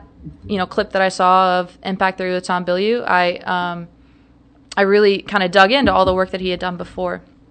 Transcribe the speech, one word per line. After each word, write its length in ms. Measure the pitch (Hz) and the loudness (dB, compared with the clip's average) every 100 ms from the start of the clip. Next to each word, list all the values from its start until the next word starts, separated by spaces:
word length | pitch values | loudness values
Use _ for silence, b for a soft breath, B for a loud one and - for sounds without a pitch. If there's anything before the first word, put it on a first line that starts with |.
| - - 160 - | -14 -20 -20 -16
you 120 | 101 190 | -8 -4
know, 100 | 180 | -4
clip 240 | - 208 | -4 -2
that 100 | 190 | 0
I 60 | 190 | 0
saw 520 | 185 180 185 185 180 | 2 4 4 4 0
of 180 | 180 - | -2 -8
Impact 340 | - 190 190 185 | -8 -2 -2 -2
Theory 140 | 185 | -4
with 120 | 180 | -4
Tom 200 | 185 180 | -2 -4
Bilyeu, 400 | 180 180 208 240 - | -2 -2 0 -2 0
I, 300 | 180 180 - | 0 0 -2
um, 480 | - 180 175 170 170 _ b b b b _ _ - - | -4 -4 -4 -8 -14 _ b b b b _ _ -8 0
I 60 | |
really 360 | 196 208 208 196 | 2 4 4 2
kinda 260 | - 208 180 | -2 -2 2
dug 220 | 196 196 | 4 4
into 220 | 277 220 | 4 2
all 120 | 190 | 2
the 100 | 190 | 2
work 160 | 185 185 | 2 -2
that 100 | 190 | -4
he 100 | 185 | -6
had 80 | 180 | -4
done 180 | 185 175 | -6 -8
before. 440 | 175 - 180 180 - _ _ | -12 -8 -6 -8 -12 _ _